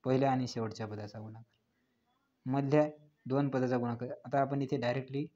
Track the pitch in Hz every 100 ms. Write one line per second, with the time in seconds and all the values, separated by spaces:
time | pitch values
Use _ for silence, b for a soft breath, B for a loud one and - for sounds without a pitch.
0 | 135 131 135 127 123 120 110 107 110 104
1 | 107 113 107 110 117 _ _ _ _ _
2 | _ _ _ _ 131 135 139 151 151 -
3 | - _ - 135 143 131 127 123 120 117
4 | 127 143 127 139 135 139 131 139 120 127
5 | 135 135 160